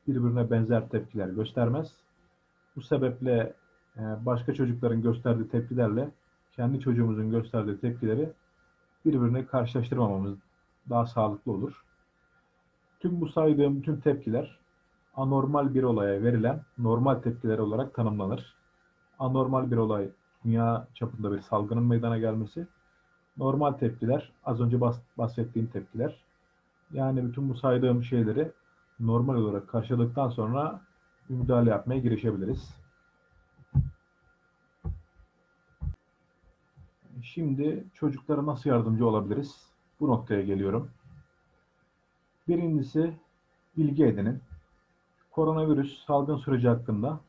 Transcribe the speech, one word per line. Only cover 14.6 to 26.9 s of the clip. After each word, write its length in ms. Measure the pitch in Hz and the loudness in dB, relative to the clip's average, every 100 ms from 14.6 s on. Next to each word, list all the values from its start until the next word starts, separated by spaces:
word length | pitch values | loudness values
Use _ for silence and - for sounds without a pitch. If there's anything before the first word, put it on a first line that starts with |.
| _ _ _ _ _ | _ _ _ _ _
anormal 600 | - 135 135 135 143 139 | -4 0 2 2 2 2
bir 80 | 127 | 2
olaya 400 | 127 110 101 98 | 2 2 0 0
verilen 400 | 113 120 113 151 - - | 2 2 0 -2 -8 -4
normal 360 | 117 117 131 | 0 2 2
tepkiler 440 | 127 123 117 113 110 | 0 -2 -4 -2 0
olarak 360 | 104 110 135 | 0 -2 -4
tanımlanır. 600 | - 110 104 95 120 - _ _ _ _ _ _ - | -2 -2 -2 -4 -6 -8 _ _ _ _ _ _ -6
Anormal 520 | 131 131 127 131 120 | -2 0 2 0 0
bir 60 | 117 | 2
olay 320 | 110 104 98 - _ _ | 2 0 -4 -10 _ _
dünya 420 | 117 113 117 117 - | 0 2 2 0 -4
çapında 380 | - 117 113 107 | -8 -8 -4 -4
bir 80 | 98 | -4
salgının 440 | - 107 104 117 | -2 -2 0 2
meydana 340 | 120 117 117 113 | 2 2 2 0
gelmesi. 480 | 113 110 107 - 175 _ _ _ _ _ _ - | 0 -2 -4 -8 -12 _ _ _ _ _ _ -4
Normal 360 | 135 139 147 | 0 2 0
tepkiler 600 | - 120 117 123 139 - _ | 0 -2 -2 -2 -2 -4 _
az 160 | - 117 | -6 -2
önce 160 | 120 123 | 0 2
bahs-, 260 | 120 120 - - | 0 -2 -8 -6
bahsettiğim 500 | 117 - 117 113 113 | -4 -4 -4 -2 -4
tepkiler. 560 | 101 - 110 143 - _ _ _ _ _ _ - | -6 -8 -6 -6 -8 _ _ _ _ _ _ -10